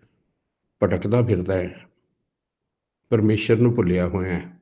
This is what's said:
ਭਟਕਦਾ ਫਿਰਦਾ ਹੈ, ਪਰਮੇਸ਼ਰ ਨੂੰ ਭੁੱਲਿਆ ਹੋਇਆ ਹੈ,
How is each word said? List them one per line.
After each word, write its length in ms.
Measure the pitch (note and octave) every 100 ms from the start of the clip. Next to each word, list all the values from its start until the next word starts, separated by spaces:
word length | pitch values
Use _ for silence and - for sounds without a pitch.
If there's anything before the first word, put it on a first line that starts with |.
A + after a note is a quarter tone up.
| _ _ _ _ _ _ _ _
ਭਟਕਦਾ 400 | F#2+ F#2 G#2 A#2+
ਫਿਰਦਾ 320 | A#2 F#2+ F2+
ਹੈ, 340 | F#2+ F2+ E2+ - _ _ _ _ _ _ _ _ _ _ _ _
ਪਰਮੇਸ਼ਰ 460 | A2+ G#2+ G#2+ - A2
ਨੂੰ 180 | A#2+
ਭੁੱਲਿਆ 340 | A#2 F2+ F2+ F2
ਹੋਇਆ 260 | F#2 F#2
ਹੈ, 260 | F2 - -